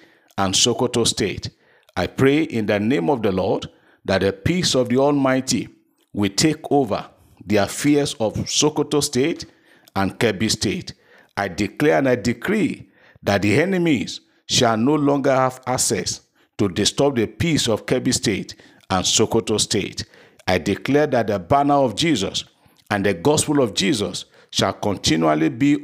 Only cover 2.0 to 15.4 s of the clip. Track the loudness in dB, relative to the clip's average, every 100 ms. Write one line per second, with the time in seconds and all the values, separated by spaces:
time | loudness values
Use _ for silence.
2 | -6 2 2 2 0 -2 -2 0 0 0
3 | 0 0 0 0 -2 -2 -6 -16 _ _
4 | -2 0 0 0 -2 0 0 0 2 2
5 | 2 2 2 0 0 -4 -4 -12 _ _
6 | _ -2 -2 2 0 0 0 0 2 -2
7 | -6 _ _ _ -2 0 0 0 2 2
8 | 0 -2 -4 -2 -4 0 0 0 0 0
9 | 0 0 0 -2 -10 _ _ _ _ -4
10 | -4 0 0 0 -2 -2 -2 -4 -8 -16
11 | _ -20 _ -6 -6 -4 -4 0 2 2
12 | 2 0 0 -4 -2 -2 -2 -4 -14 _
13 | _ _ -2 0 2 2 2 0 2 0
14 | -2 -10 -18 _ -4 0 2 2 2 2
15 | 2 2 2 2